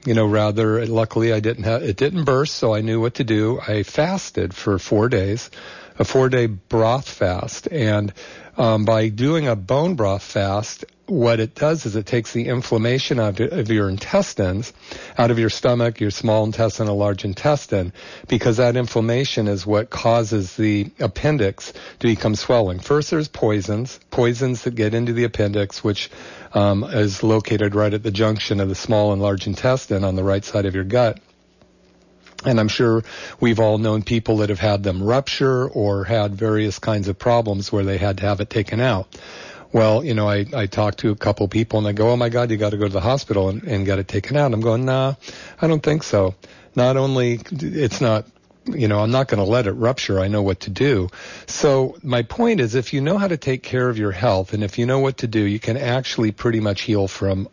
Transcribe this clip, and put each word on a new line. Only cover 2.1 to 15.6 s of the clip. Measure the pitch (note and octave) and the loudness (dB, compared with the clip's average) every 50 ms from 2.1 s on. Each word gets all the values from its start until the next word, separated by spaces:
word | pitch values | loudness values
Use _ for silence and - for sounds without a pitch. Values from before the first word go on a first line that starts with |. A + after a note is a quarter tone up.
| F#3+ F3 | 0 0
burst, | D3+ C#3 C3 C3 D3 D#3 - | 2 2 2 2 2 -2 -2
so | - - A#2 | -2 0 0
I | G#2+ G#2+ | 0 0
knew | G#2+ A2+ A2+ A2+ | 0 0 0 0
what | A2+ B2 - | 0 -2 -2
to | - C3+ | -4 -2
do. | A2 A2 G#2+ G#2+ A2 B2 - | 0 2 2 2 0 0 -2
I | - - G#2+ G#2+ | -2 -2 -2 -2
fasted | G2 - - - D3+ F3 F#3+ F#3+ - - - - F#2+ G2 F#2 | -2 -2 0 0 0 0 0 -4 -6 -6 -4 -4 -4 -4 -6
for | - - A2 G2 F2+ | -4 -2 0 0 0
four | - - A#2 G#2 A2 B2+ | 0 0 2 2 2 2
days, | B2+ G2+ F#2 G2 G#2+ A#2+ - - - - - - - - - - - - | 2 0 0 0 -4 -4 -8 -14 -18 -20 -20 -18 -20 -20 -20 -20 -4 -4
a | A2+ | -4
four-day | - - C3+ C3 B2+ C3 B2 A#2+ | 2 4 4 4 4 4 2 2
broth | A2+ G#2 F#2 - _ - A2+ A2 A2+ B2 C#3 C3+ - | 0 -2 -6 -8 _ 2 2 4 4 2 0 -2 -8
fast. | - - G#2 F2+ F2+ G2 - B2 - - - | -4 -2 0 0 0 -2 -4 -6 -10 -8 -8
And, | - F3 D3+ A2+ G#2+ G#2+ G#2 G2+ G2+ - - - - - - - - - | -4 -2 0 2 2 2 2 0 -2 -6 -10 -20 -20 -20 -20 -20 -12 -2
um, | - C3 A2+ A2 G#2+ G#2+ | 0 2 4 4 4 4
by | A2 A2+ A2 A2+ A2+ | 4 4 4 2 0
doing | G#2 G#2+ B2+ C#3+ E3 E3 D3 B2+ | 0 0 0 2 2 2 2 0
a | A2+ | 0
bone | G#2 F#2 F#2 B2+ C#3 D#3+ F#3 F#3 | -2 0 0 2 2 2 2 0
broth | B2+ G#2+ G2 G2 G2+ | 0 0 0 0 -2
fast, | - - - G#2+ G2 G2 G2 G#2 A2 - - - - - _ _ _ | -4 -4 -2 -2 0 0 0 -2 -2 -6 -12 -14 -16 -18 _ _ _
what | - G3+ C#3+ A#2+ A#2 A#2 A2+ | -4 0 2 4 4 4 2
it | A2 A2+ - | 0 -2 -2
does | - D3 D3+ E3 D#3 - | 0 0 0 0 0 -2
is | A#2 G2+ | -4 -4
it | A2 G#2 | -4 -4
takes | - B2+ A#2+ A2 - | 0 -2 -2 -2 -2
the | - A#2 A#2 | -4 -4 -2
inflammation | C3+ B2 B2 - - A#2+ A2 A2 A#2 B2+ C3+ - - - B2 | -2 -2 -4 -2 0 0 2 2 2 2 0 0 0 0 0
out | A2 G#2 F#2+ G#2 | 0 0 0 0
of | A2 - F3 F3+ A2 G#2 | -2 -2 0 -2 0 2
your | A2+ G#2+ G2+ G2 | 2 2 2 0
intestines, | F#2+ G2 - - - G3 F#3+ - - - G2+ F#2 F#2 G2+ A#2+ - - - - - - - - - - - | -2 -4 -4 0 2 2 2 0 -2 -2 -2 0 0 -4 -6 -8 -14 -20 -20 -18 -16 -16 -16 -8 0 2
out | A#2+ A#2 | 2 2
of | A#2+ A2+ | 4 2
your | A2+ G#2+ | 2 0
stomach, | - - | 0 0